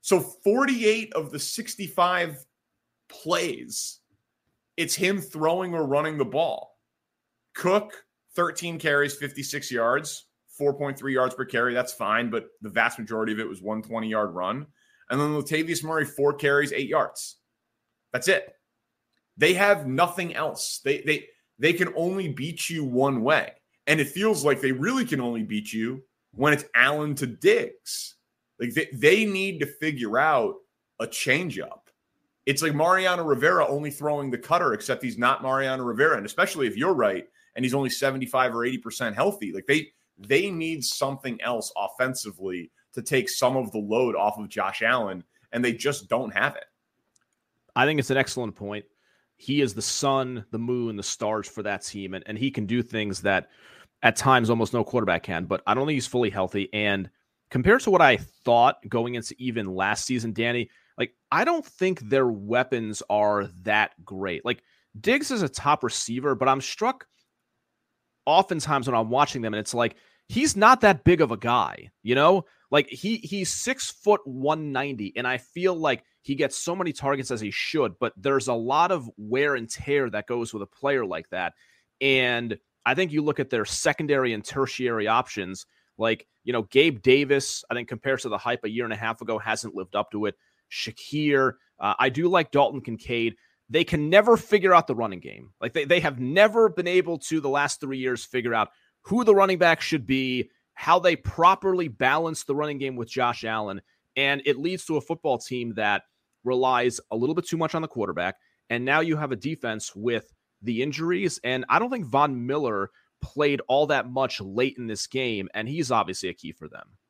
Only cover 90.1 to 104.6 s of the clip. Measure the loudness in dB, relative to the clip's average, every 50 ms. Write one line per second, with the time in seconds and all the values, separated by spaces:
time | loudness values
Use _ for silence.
90.1 | -2 -2 -2 -2 -4 _ _ _ _ _ _ _ -10 -10 -10 -10 -10 -14 -14 -8
91.1 | -4 -2 0 2 4 4 4 2 0 _ _ _ _ _ -2 -2 2 2 2 2
92.1 | 2 2 0 4 4 2 2 2 2 2 2 4 0 -6 -8 -8 -10 -10 -8 -6
93.1 | -2 -2 -2 -2 -4 _ _ _ _ _ _ _ 0 0 0 2 0 -2 0 6
94.1 | 6 6 8 8 4 4 4 2 2 4 6 6 6 6 6 4 -2 -2 -2 -4
95.1 | -6 -8 -12 -16 -18 -18 -20 -20 _ _ -8 -4 -4 -4 2 2 2 2 2 0
96.1 | -4 -2 -6 -2 4 6 6 6 8 6 6 6 4 0 -2 2 2 2 2 2
97.1 | -4 -6 -4 -2 -2 -2 0 0 0 0 0 0 -2 -6 -6 -8 -6 -4 -2 -2
98.1 | -2 -4 -6 -6 -6 -4 -2 0 0 0 0 0 _ _ _ _ _ _ _ -2
99.1 | -2 2 6 6 8 8 8 4 4 4 4 4 4 2 0 -2 -2 -4 0 0
100.1 | 0 0 0 0 -2 -2 -4 -6 _ _ _ _ _ -8 2 4 4 6 6 4
101.1 | 2 2 _ -8 -2 6 6 6 6 6 2 0 0 0 -2 -4 -2 _ 2 2
102.1 | 2 2 0 -2 -4 -8 -4 -4 -2 -2 -2 -4 -4 -4 -6 -6 -6 -6 -10 -6
103.1 | -2 0 0 0 0 -2 -4 -4 -4 -4 -4 -6 -8 -10 _ _ _ _ _ _
104.1 | _ 0 0 0 0 0 0 0 0 0